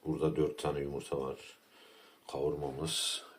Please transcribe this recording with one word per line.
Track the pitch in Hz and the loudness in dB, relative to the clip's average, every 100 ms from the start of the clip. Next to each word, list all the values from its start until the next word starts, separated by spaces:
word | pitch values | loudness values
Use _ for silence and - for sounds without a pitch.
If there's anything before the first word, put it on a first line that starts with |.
| - | -2
Burada | 78 78 76 | 2 4 4
dört | 76 - | 2 2
tane | - 73 | -2 0
yumurta | 71 71 67 71 | -2 -4 -2 -2
var. | 67 67 - - - - - - - - - | -2 -4 -10 -20 -20 -20 -20 -20 -20 -20 -8
Kavurmamız, | 69 71 73 71 67 80 - - - - | 0 2 2 -2 -2 0 0 0 -2 -6